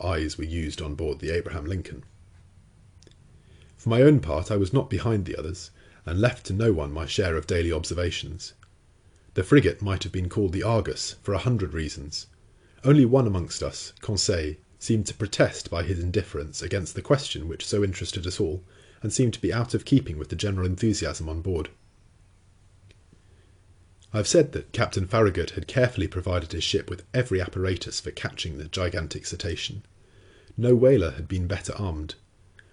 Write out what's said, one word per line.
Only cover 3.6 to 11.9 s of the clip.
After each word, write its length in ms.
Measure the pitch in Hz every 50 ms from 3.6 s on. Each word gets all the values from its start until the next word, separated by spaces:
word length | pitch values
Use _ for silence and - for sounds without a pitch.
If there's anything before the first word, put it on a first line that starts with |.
| - - - -
For 100 | - 113
my 140 | 113 120
own 180 | 135 151 151 135
part, 320 | - - 73 78 95 -
I 60 | 107 101
was 160 | 98 92 -
not 160 | 135 - -
behind 340 | - - - 117 113 104 90
the 140 | - - -
others, 340 | 71 82 - - - - - - - - - - -
and 140 | 87 87 92
left 260 | 110 120 - - - -
to 60 | 92
no 200 | 98 113 113 101
one 180 | 80 73 71
my 140 | 73 78 80
share 320 | - - - 98 87 82 78
of 100 | 76 -
daily 240 | 87 85 85 85
observations. 840 | 82 78 80 - 87 85 87 85 - - - 73 82 85 - - - _ - - _ _ _ _ _ _ _ _ _ _ _ - -
The 80 | - -
frigate 380 | - 143 143 123 90 82 -
might 220 | 101 101 95 90 -
have 80 | 90
been 160 | - 92 90 87
called 240 | - 113 101 92
the 100 | 87 98
Argus 540 | 92 110 117 110 - - - - - - - - -
for 100 | - 101
a 40 | 90
hundred 360 | - 123 123 107 95 78 76
reasons. 540 | 80 80 76